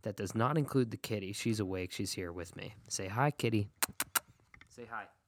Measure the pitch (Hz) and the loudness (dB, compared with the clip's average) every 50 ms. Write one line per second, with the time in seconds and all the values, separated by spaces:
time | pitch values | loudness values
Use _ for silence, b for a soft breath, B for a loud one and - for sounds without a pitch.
0 | B 110 101 - 101 90 - 110 117 135 151 160 139 - - 135 123 113 101 - | B -6 -4 -4 -4 -2 2 4 4 4 4 4 2 4 4 2 2 2 0 -6
1 | - - 110 104 98 95 101 - - 120 107 107 101 92 95 92 90 90 - - | -6 -4 -4 -4 -4 -4 -4 -2 0 0 2 2 0 0 -2 -2 -4 -4 -4 -4
2 | 101 95 - 101 90 85 85 90 85 - - 95 98 - - - - - - - | -4 -4 -4 -4 -4 -6 -6 -6 -8 -8 -8 -10 -10 -12 -12 -14 -10 -8 -6 -6
3 | 98 92 104 120 139 147 - - - 117 113 104 107 - - _ - - - - | -4 -2 2 4 4 4 2 2 2 2 4 2 2 0 -2 _ 0 0 2 0
4 | - - - - - - - _ _ _ - - - - - 123 117 113 117 107 | -2 0 0 -2 -2 -4 -20 _ _ _ -20 -20 -20 -20 -16 -16 -12 -10 -8 -8
5 | 98 - - _ _ | -8 -10 -16 _ _